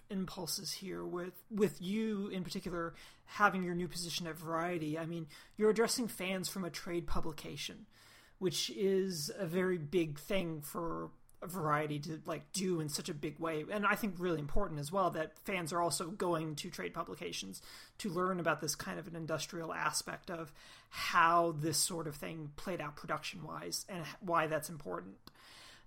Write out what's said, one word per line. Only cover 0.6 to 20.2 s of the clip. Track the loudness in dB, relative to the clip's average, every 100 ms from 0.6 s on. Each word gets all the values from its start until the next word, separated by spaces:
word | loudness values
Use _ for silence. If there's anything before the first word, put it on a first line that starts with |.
| -4
here | -6 -6 -6
with, | -4 -4 -6 -10 -6
with | 2 2 2
you | -2 0 0 0 -2
in | -4
particular | -4 -6 -4 -4 -4 -6 -16 -20
having | -10 4 4 4
your | 0
new | 0 -2
position | -4 -4 -4 -4
at | -6
Variety. | -4 -2 0 0 -2 -2
I | -4
mean, | -6 -6 -12 -14 2
you're | 6
addressing | 6 4 2 -2
fans | -2 -2 -2 -2
from | -4
a | -4
trade | -4 -4 -2 4
publication, | 4 4 0 -6 -8 -8 -10 -16 -20 -20 -20 -20 -2
which | 0 0 -2
is | 2 4 4 4 0 -4 -4
a | -2
very | 2 2 2
big | 2 2 2 0
thing | -2 0 0 -4
for | -6 -4 -2 -2 -6 -10 -20 -12
Variety | -8 -2 2 2 2 -2
to, | -4 -6
like, | -4 -6 -4
do | 0 2 2
in | 0
such | -2 -4
a |
big | -4 -6 -2
way. | -2 0 -2
And | 2 2
I |
think | 4 2 0
really | 0 0
important | 4 6 6 2
as | -2
well | 2 2
that | 2 -4 -6
fans | -2 -2 0
are | 2
also | 2 2 -2
going | 0 2 2 0 -4
to | -6
trade | -6 -6
publications | -4 -6 -6 -6 -6 -6 -10 -14 -18 -18 -6
to | -2
learn | 2 2 2
about | 2 2
this | 0
kind | -4 -4 -6
of | -6
an |
industrial | -6 -2 -2 -2 -6 -6
aspect | -2 0 0 -2 -6